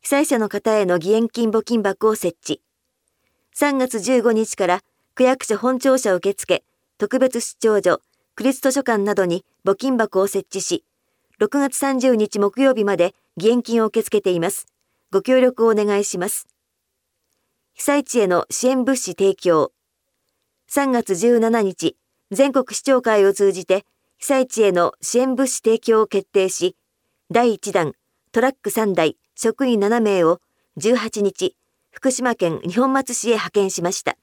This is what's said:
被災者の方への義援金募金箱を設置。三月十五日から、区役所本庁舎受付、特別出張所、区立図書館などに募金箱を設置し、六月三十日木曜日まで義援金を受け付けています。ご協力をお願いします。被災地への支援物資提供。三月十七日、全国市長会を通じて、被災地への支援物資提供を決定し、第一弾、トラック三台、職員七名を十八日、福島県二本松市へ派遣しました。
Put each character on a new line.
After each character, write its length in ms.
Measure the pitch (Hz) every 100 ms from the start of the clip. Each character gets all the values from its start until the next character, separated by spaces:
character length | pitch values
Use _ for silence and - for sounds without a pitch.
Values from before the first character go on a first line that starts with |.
被 80 | -
災 160 | 277
者 140 | 311 240
の 100 | 214
方 260 | 202 220 220
へ 80 | 190
の 80 |
義 180 | 180 165
援 160 | 220 226
金 220 | - 226
募 120 | 220
金 200 | - 233
箱 260 | 202 190 220
を 60 |
設 200 | 214 180 -
置。 200 | - 147 _ _ _ _ _ _ _ _ _ -
三 200 | 294 269
月 220 | 254 233
十 200 | 190 254
五 120 | 226
日 220 | 220 220
か 120 | - 185
ら、 160 | 180 _ _ _
区 80 | -
役 240 | 254 262 -
所 100 | 208
本 220 | 247 262
庁 180 | 269 262
舎 180 | 233
受 200 | 180 196
付、 280 | 202 - 180 _ _ _ _
特 200 | 202 254
別 220 | 254 240
出 160 | - -
張 220 | 226 208
所、 200 | 185 165 _ _ _
区 80 | -
立 160 | 233 262
図 100 | 269
書 120 | 269
館 200 | 254 220
な 120 | 202
ど 100 | 202
に 220 | 185 175 _ _
募 120 | - 196
金 200 | 269 254
箱 240 | 214 190
を 60 | 196
設 200 | 196 -
置 140 | 190
し、 240 | - 175 _ _ _ _ _ _
六 200 | 208 285
月 160 | 277
三 240 | - 277 262
十 160 | 262
日 240 | 233 214 202
木 220 | 202 226
曜 140 | 269
日 100 | 247
ま 140 | 202 185
で 160 | 175 _ _ -
義 100 | 202
援 140 | 247
金 200 | 226 233
を 40 | 220
受 140 | 226
け 40 |
付 140 | 208 214
け 40 |
て 80 | 196
い 100 | 180
ま 100 | 165
す。 160 | - - _ _ _ _
ご 120 | 196
協 180 | 196 262
力 240 | 254 254 226
を 40 |
お 40 |
願 240 | 214 208 202
い 60 |
し 140 | 202 185
ま 100 | 185
す。 180 | - - _ _ _ _ _ _ _ _ _ _ _ _
被 100 | _
災 220 | - 285
地 160 | 277 240
へ 60 | 196
の 180 | 175 -
支 180 | - 254
援 160 | 262
物 160 | 247 262
資 120 | -
提 220 | 170 196
供。 380 | 190 180 160 135 _ _ _ _ _ _ _ _ _ _
三 240 | - 277
月 240 | 247 233 180
十 240 | 226 240
七 220 | 226 233
日、 340 | 196 180 165 - _ _ _
全 220 | 196 277
国 220 | 269 254
市 80 | 214
長 180 | - 262
会 240 | 247 214
を 80 | 196
通 200 | 196 202
じ 120 | 185
て、 220 | 175 185 _ _ _ _
被 80 | -
災 200 | 269 262
地 180 | -
へ 60 | 208
の 220 | 175 170 -
支 180 | - 240
援 160 | 262
物 160 | 254 269
資 120 | -
提 160 | - 226
供 240 | - 220
を 40 | 214
決 220 | 196 196
定 220 | 196 190
し、 260 | - 175 - _ _ _ _ _
第 240 | 196 240
一 180 | 208 208
弾、 220 | 196 156 - _ _ _
ト 100 | -
ラ 100 | 254
ッ 20 | 269
ク 80 | 208
三 240 | 226 214
台、 240 | 180 160 - _
職 300 | - 226 220
員 160 | 262 226
七 200 | 202 233
名 240 | 214 190
を 180 | 165 175 _ _ _ -
十 180 | 196
八 280 | 247 220 220
日、 340 | 202 - 185 _ _ _ _
福 200 | - 269
島 240 | 254 247
県 260 | 226 175 160
二 120 | -
本 180 | 185 262
松 220 | 269 262
市 140 | 240 220
へ 40 | 220
派 160 | 180
遣 180 | 208 196
し 100 | 185
ま 100 | 170
し 140 | 185
た。 140 | - -